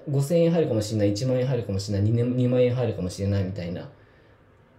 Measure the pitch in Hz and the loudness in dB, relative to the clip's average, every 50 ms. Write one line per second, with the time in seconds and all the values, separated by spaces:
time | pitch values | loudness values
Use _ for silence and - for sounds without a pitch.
0 | - 151 135 139 139 - 175 170 165 170 170 175 151 135 120 107 101 - 117 107 | -6 -2 -2 -2 0 2 2 4 4 4 4 2 2 2 0 -2 -2 -2 0 0
1 | 101 104 101 - 131 127 127 127 127 135 135 120 107 - 95 98 - 107 101 98 | 2 2 0 0 -2 0 0 0 0 0 -2 -2 -2 -4 -4 -4 -4 -2 0 0
2 | 101 110 117 117 120 123 123 127 123 123 127 127 123 123 120 127 120 110 - - | 2 2 2 2 0 0 0 0 2 2 4 4 4 2 2 0 -2 -2 -2 -4
3 | 90 92 - - 98 98 101 98 95 92 92 90 85 87 82 78 71 71 - - | -6 -6 -6 -4 -2 -2 0 0 -2 -2 -4 -6 -8 -8 -8 -10 -10 -14 -18 -20
4 | - _ _ _ _ _ _ _ _ _ _ _ _ _ _ | -20 _ _ _ _ _ _ _ _ _ _ _ _ _ _